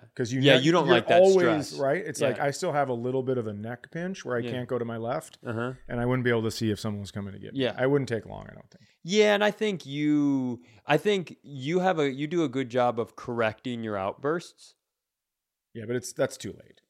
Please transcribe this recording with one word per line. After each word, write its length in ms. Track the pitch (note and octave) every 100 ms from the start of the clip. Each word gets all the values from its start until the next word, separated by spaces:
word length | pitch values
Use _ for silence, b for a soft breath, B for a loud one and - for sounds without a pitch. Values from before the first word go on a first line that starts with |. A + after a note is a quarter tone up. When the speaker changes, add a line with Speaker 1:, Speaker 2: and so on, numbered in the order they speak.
| - -
Speaker 1:
'Cause 160 | A#2
you 80 | B2+
Speaker 2:
Yeah, 180 | C#3 C3
Speaker 1:
ne-, 60 |
Speaker 2:
you 80 | D3
don't 140 | F3 D3+
Speaker 1:
you're 100 | A#3
Speaker 2:
like 120 | -
that 120 | F3
Speaker 1:
always, 460 | F#3+ F#3 E3+ A2 -
Speaker 2:
stress. 60 |
Speaker 1:
right? 300 | C#3+ C3+ E3+ D#3
It's 160 | -
like, 160 | C#3 A#2+
Speaker 2:
Yeah. 80 | C#3+
Speaker 1:
I 60 |
still 200 | C#3 F3+
have 160 | C#3+ C3+
a 40 |
little 280 | A#2+ A#2+ C3
bit 160 | B2+ B2
of 100 | A2
a 60 |
neck 380 | G2+ A2 B2 -
pinch 320 | E3 F3+ F#3+
where 140 | B2+ A#2+
I 20 |
Speaker 2:
Yeah. 120 | A#2+
Speaker 1:
can't 180 | B2+ B2
go 100 | B2
to 60 | A#2
my 120 | A#2
left, 420 | A2+ D#3 - - B2
Speaker 2:
Uh-huh. 280 | A2+ B2 B2+ -
Speaker 1:
and 100 | A#2+
I 60 | B2
wouldn't 180 | B2+
be 60 | B2
able 140 | A#2
to 80 | A2
see 200 | - A2
if 80 | G2+
someone 220 | A2 G2+
was 100 | G2
coming 220 | G#2 G2
to 60 | G2
get 140 | G2+
me. 60 | C3+
Speaker 2:
Yeah. 120 | B2 G#2
Speaker 1:
I 80 | C3
wouldn't 220 | C#3+ B2+
take 180 | A2+ -
long, 220 | G1+ -
I 40 |
don't 160 | - -
think. 160 | - b _
Speaker 2:
Yeah, 300 | E3 G#3 G#3 G3+
and 80 |
I 80 | G#3
think 340 | G3+ G#3+ F3 C3+
you, 760 | C#3+ D3+ D3+ C#3+ C#3 B2+ A#2+ b b -
I 80 | D3+
think 380 | G3+ G3 D#3+ -
you 360 | B2+ C#3 C3+ F3+
have 200 | F#3 D#3+
a, 100 | C#3+
you 160 | C3 D3+
do 160 | F3
a 60 | D3+
good 200 | C3 B2
job 280 | B2 A#2+ A2+
of 160 | A2 -
correcting 680 | - A#2 A2 - B2+ A#2+
your 140 | A2 G2+
outbursts. 760 | F#2+ - C#3+ E3+ - - - _ _ _ _ _ _ _ _ _ _
Speaker 1:
Yeah, 100 | A2+ A2
but 120 | B2
it's, 160 | -
that's 240 | - C3 -
too 160 | G2+
late. 260 | - - _